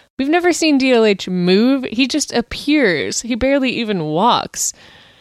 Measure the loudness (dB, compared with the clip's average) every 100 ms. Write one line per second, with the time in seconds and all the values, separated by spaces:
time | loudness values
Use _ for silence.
0 | _ -6 0 2 2 2 2 2 4 4
1 | 4 0 -4 -2 2 4 4 0 -2 -2
2 | -2 -2 -4 -4 -6 -8 0 2 2 0
3 | -4 -6 -6 -2 0 0 0 -2 -4 -4
4 | -2 0 2 0 -2 -8 -8 -8 -20 -20
5 | -20 _